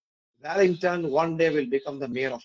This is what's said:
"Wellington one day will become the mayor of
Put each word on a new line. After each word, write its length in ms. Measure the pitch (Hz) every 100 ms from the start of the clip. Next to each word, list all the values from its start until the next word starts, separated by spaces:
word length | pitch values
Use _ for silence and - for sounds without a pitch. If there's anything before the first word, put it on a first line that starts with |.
| _ _ _ _
"Wellington 580 | 147 190 185 165 180 175
one 320 | 160 143 165
day 180 | 160 165
will 200 | 151 123
become 260 | 135 147
the 140 | 139 127
mayor 200 | 123 131
of 120 | 120